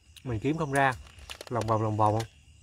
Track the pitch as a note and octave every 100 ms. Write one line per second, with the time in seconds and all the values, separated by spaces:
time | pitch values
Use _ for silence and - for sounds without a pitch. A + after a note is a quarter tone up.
0 | _ - C3 A2 C3 D#3+ D3 C#3 C3+ A#2+
1 | - - - - - A#2+ A2 A2 A2 G#2+
2 | G#2+ A2 A#2 _ - -